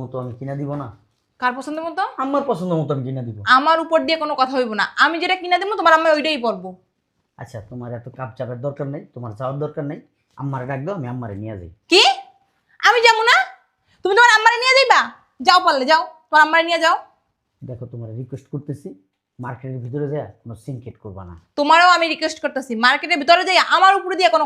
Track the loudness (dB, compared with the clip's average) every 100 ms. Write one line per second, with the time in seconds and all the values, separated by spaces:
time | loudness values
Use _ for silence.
0 | -8 -8 -10 -10 -8 -6 -6 -6 -10 -14
1 | _ _ _ -6 -6 -4 -8 -8 -8 -6
2 | -6 -4 -4 -2 -2 -4 -2 -2 -2 -4
3 | -4 -8 -8 -8 0 2 4 2 2 0
4 | 0 -2 -2 -2 0 0 -2 -2 -4 0
5 | 0 2 -2 -2 0 -2 0 0 4 4
6 | 4 2 2 -2 -2 -4 -8 -16 _ _
7 | _ _ _ -20 -16 -16 -14 -12 -10 -12
8 | -12 -14 -14 -10 -10 -8 -8 -8 -8 -10
9 | -12 -14 -12 -8 -8 -6 -6 -6 -8 -8
10 | -14 _ _ -10 -8 -6 -6 -8 -6 -8
11 | -8 -8 -10 -10 -10 -12 -14 -16 0 2
12 | 4 0 -6 _ _ _ _ -2 2 4
13 | 4 4 4 2 2 -8 _ _ _ _
14 | 0 6 6 6 4 2 2 4 6 4
15 | 2 -6 _ -6 4 4 4 2 4 2
16 | 2 -10 _ 4 4 4 2 2 2 0
17 | -4 _ _ _ _ _ -16 -14 -14 -14
18 | -12 -12 -10 -12 -10 -12 -10 -12 -12 -18
19 | _ _ _ -14 -12 -12 -10 -10 -8 -6
20 | -4 -6 -8 -14 -18 -16 -12 -12 -12 -18
21 | -16 -16 -16 -18 _ -4 2 6 6 4
22 | 2 -2 -6 -4 -8 -6 -8 0 2 2
23 | 0 0 4 4 4 2 4 6 6 4
24 | 0 0 2 2